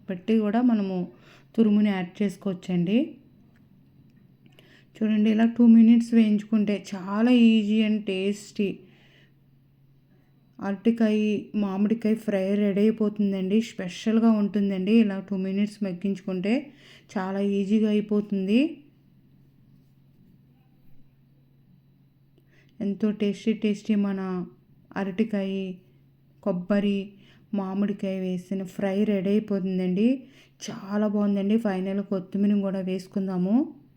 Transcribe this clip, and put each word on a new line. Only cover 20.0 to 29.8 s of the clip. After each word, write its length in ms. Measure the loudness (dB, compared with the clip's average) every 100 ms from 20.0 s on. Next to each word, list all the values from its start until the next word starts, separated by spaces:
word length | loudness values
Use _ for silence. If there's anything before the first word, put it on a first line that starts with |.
| _ _ _ _ _ _ _ _ -20 -20 -20 _ _ _ _ _ _ _ _ _ _ _ _ _ _ _ _ _
ఎంతో 280 | -6 -2 -2 0
టేస్టీ 320 | -4 -2 -2 -2
టేస్టీ 320 | -2 -4 -2 0
మన 240 | 0 -4 -6 -6 -8 -14 _ _ _ -8
అరటికాయ, 600 | -6 -2 -2 -2 -4 -6 -6 -10 _ _ _ _ _ _
కొబ్బరి, 560 | -6 -6 -2 0 0 -2 -6 -16 -20 -20 _
మామిడికాయ 640 | -6 -4 -2 -2 -2 -6 -4
వేసిన 440 | -4 -6 -6 -8 -8 -4
ఫ్రై 220 | -4 0 0
రెడీ 240 | 0 0
అయిపోతుందండి. 800 | 0 0 -4 -2 -2